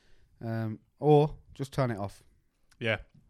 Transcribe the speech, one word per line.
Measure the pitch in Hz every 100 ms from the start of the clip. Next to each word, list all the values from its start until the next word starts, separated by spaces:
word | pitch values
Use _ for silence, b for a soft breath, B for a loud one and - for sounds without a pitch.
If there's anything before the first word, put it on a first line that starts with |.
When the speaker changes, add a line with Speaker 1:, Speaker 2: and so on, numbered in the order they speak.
| b b b -
Speaker 1:
Um, | 117 113 110 110 _ -
or | 143 147 151 - -
just | - 135
turn | - 127
it | 104
off. | 98 - - _ _ _ _ -
Speaker 2:
Yeah. | 117 104 - -